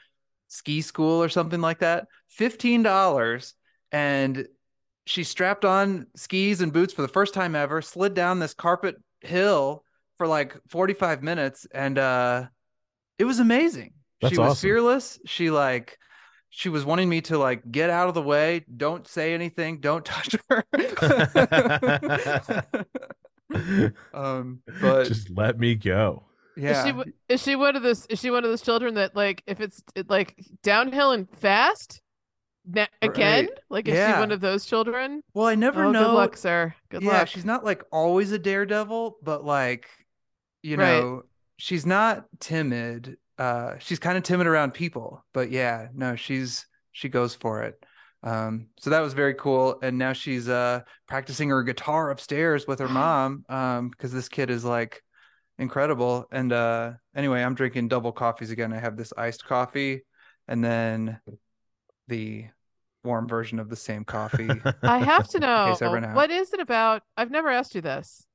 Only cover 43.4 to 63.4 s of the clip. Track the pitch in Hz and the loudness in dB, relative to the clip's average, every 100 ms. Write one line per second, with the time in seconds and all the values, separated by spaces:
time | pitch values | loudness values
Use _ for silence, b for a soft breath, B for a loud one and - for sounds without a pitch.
43.4 | 127 120 120 139 - 175 170 185 180 180 | -2 -2 -6 -10 -8 -4 -2 -2 0 2
44.4 | 170 156 139 - 170 120 113 - _ 131 | 4 4 2 -2 -6 -6 -12 -16 _ -4
45.4 | 127 131 123 113 117 131 127 117 - 131 | -2 0 -2 -2 -8 -6 -6 -6 -4 -4
46.4 | 127 - - _ _ - 135 127 120 - | -4 -8 -12 _ _ -12 -4 -2 -2 -4
47.4 | 117 110 110 - b b b b 113 113 | -6 -4 -8 -10 b b b b -6 -4
48.4 | 110 113 113 _ 143 156 151 135 139 135 | -4 -8 -12 _ 0 0 0 0 0 0
49.4 | 139 131 131 - 131 127 131 131 143 127 | 0 2 2 0 -4 -2 -2 -2 -6 -6
50.4 | 120 123 123 123 - b - 135 135 131 | -2 0 0 -2 -8 b -8 -8 -8 -4
51.4 | 147 135 123 123 - 156 151 139 - 143 | 0 2 0 -4 -2 0 0 -4 -4 -2
52.4 | 165 147 143 135 131 131 160 147 135 139 | 2 0 -2 -4 -2 0 2 2 0 -4
53.4 | - 131 127 123 123 - 127 127 123 - | -8 -4 -2 -2 -4 -8 -8 -8 -8 -4
54.4 | 127 120 120 120 117 - _ b b b | -2 -2 -2 -2 -4 -10 _ b b b
55.4 | b - 131 135 147 123 123 123 - 131 | b -8 -4 0 0 0 0 -2 -4 -4
56.4 | 127 120 117 117 117 120 _ 143 139 123 | 0 2 2 0 -4 -10 _ -4 -2 0
57.4 | 123 127 131 123 117 127 117 113 120 113 | -2 -2 -2 -2 -2 -2 -2 -2 -2 -2
58.4 | 110 113 113 113 117 110 113 - 117 117 | -8 -6 -6 -6 -8 -8 -12 -8 -8 -8
59.4 | - 127 127 143 139 135 _ b b b | -4 -2 -2 -4 -6 -6 _ b b b
60.4 | - 117 117 117 113 110 110 110 - 107 | -8 -4 -2 0 -2 -4 -6 -10 -18 -20
61.4 | _ _ _ _ _ _ - 117 107 107 | _ _ _ _ _ _ -10 -8 -8 -12
62.4 | 110 _ _ _ _ _ 123 113 117 113 | -16 _ _ _ _ _ -6 -4 -2 -4